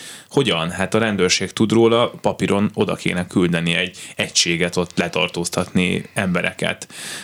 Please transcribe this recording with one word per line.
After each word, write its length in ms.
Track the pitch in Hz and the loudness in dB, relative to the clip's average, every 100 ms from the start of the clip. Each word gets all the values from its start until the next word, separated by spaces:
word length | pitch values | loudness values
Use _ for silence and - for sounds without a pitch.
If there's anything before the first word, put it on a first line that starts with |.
| - - - | -16 -18 -2
hogyan? 400 | 127 107 82 82 | 0 2 2 0
Hát 240 | 90 95 | -2 0
a 40 | 110 | 2
rendőrség 540 | 113 101 90 - 95 | 2 2 2 2 -2
tud 200 | - 110 | 0 2
róla, 380 | 110 113 117 120 - | 6 6 6 2 0
papíron 500 | 104 95 92 98 101 | -2 0 0 2 0
oda 200 | - 95 | 0 -2
kéne 320 | 90 95 90 90 | 0 -2 -2 0
küldeni 480 | 104 90 82 85 | 2 2 2 0
egy 240 | 85 90 - - - | 0 -2 -6 -16 -6
egységet, 600 | 90 - 87 85 87 92 | -2 0 0 0 0 0
ott 220 | 87 - | -2 -2
letartóztatni 1040 | 87 85 87 85 87 - 92 - 90 90 - | -2 0 -2 -2 -4 -4 -2 0 0 0 -4
embereket. 720 | - 95 87 87 - 87 92 - - - - | -4 0 0 -2 -2 -4 -4 -10 -14 -12 -12